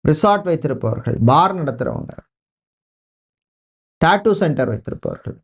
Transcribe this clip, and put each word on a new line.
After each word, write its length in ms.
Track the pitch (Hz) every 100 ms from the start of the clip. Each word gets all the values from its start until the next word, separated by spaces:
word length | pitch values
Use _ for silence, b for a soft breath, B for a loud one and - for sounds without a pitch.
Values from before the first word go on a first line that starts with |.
| 147
ரிசார்ட் 380 | 151 214 202 190
வைத்திருப்பவர்கள், 720 | 160 143 131 110 113 - -
பார் 300 | 117 143 190
நடத்துறவங்க, 600 | 185 147 117 127 - - - _ _ _ _ _ _ _ _ _ _ _ _ _ _ _ _ _ _
டாட்டூ 280 | 165 196 214
சென்டர் 360 | 196 170 147 127
வைத்திருப்பவர்கள் 680 | 107 - - 50 - - -